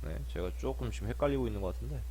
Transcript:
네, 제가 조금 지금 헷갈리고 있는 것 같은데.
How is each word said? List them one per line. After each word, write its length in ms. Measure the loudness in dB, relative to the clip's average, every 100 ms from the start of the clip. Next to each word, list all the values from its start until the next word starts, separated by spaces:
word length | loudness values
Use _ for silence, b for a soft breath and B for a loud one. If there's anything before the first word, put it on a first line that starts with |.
네, 140 | -2 -2 -2
제가 200 | 0 0 0
조금 340 | -2 0 -2
지금 180 | -2 -2
헷갈리고 380 | 2 4 4 2
있는 140 | 2
것 120 | 0
같은데. 260 | -2 -2 -2 -2